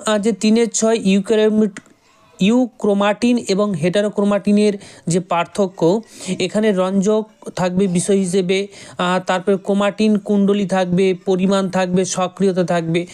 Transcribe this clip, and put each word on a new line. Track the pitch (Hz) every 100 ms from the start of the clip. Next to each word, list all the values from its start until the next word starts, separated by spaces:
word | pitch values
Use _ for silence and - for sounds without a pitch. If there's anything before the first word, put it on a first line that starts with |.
| -
আহ, | 214
যে | 214
তিনের | 202 214 226 233
ছয়, | - 220 226
ইউক্যারিওট-, | 190 196 190 214 214 214 214 - - _ _ _ _ -
ইউক্রোমাটিন | 190 247 247 - 208 202 202 208 240 240 -
এবং | 190 208
হেটারোক্রোমাটিনের | 175 175 208 208 208 202 202 208 208 208 202 - - -
যে | 175
পার্থক্য, | 180 170 170 - 190 - 165 220 - - - 190
এখানে | 185 208 214
রঞ্জক | 185 185 196 190 214 220 _ - -
থাকবে | 185 180 202
বিষয় | 175 - 196
হিসেবে, | 185 196 180 190 202 - - -
আহ, | 180 185
তারপরে | 185 185 185 190
ক্রোমাটিন | 196 196 202 196 214 208
কুণ্ডলী | 208 202 196 202 185
থাকবে, | 190 180 175 190
পরিমাণ | 180 - 185 190 196 190
থাকবে, | 185 185 185 180
সক্রিয়তা | 185 180 - 196 180
থাকবে। | 175 175 165 170 175